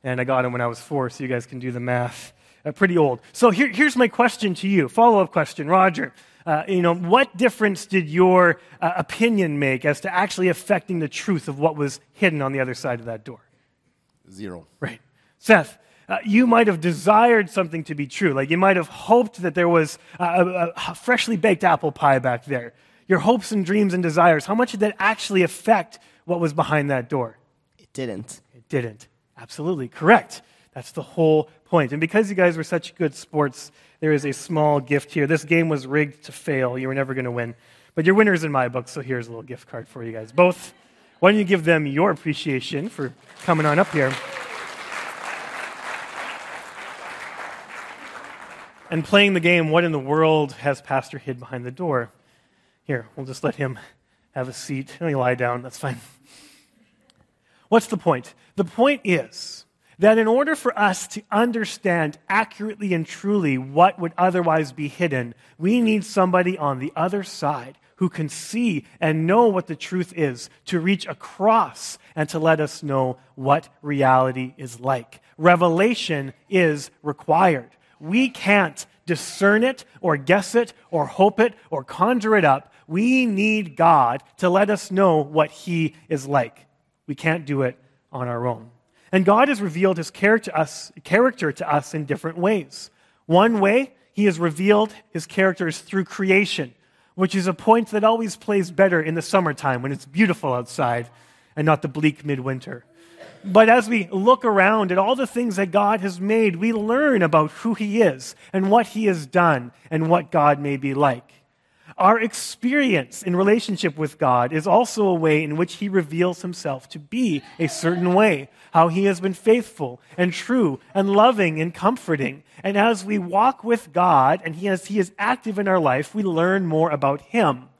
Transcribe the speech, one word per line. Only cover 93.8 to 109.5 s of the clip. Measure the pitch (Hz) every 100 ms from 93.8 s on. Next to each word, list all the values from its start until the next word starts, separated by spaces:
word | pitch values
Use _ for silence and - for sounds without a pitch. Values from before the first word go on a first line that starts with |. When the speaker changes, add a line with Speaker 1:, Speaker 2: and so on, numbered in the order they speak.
| 269 _ _
Speaker 1:
he | - 208
has | 165
revealed | 170 151 190 208 214 - _
his | 165 156
character | - 190 180 170
is | 156
through | - 190
creation, | 180 - 190 190 208 - 127 _ _ _ _ -
which | 185
is | 190 180
a |
point | 175 - 226 220
that | 208
always | 214 226 220 -
plays | - 202 180
better | 156 190 175
in | 156 165
the |
summertime | - 196 170 139 143 123
when | 135
it's | 139 -
beautiful | 151 214 170 147
outside | 123 117 - 127 120 120 _ _ _ _ -
and | 151
not | 156
the | 151
bleak | 143 151 147
midwinter. | 147 135 131 131 139 127 _ _ - - - -
But | 196 190 220
as | 240 214
we | 233 175
look | 196 208 262
around | 247 202 190 220 190
at | 180
all | 196 254
the | 262
things | 240 240 190
that | 196
God | 185 202 214
has | 190 175
made, | 196 220 220 170
we | 220
learn | 226 208 247 302 240
about | 165 156 156
who | - 226
he | 220 208 208
is | 202 131 131 - -
and | 190 190
what | 220 226
he | 214 214
has | 175 139
done | 185 170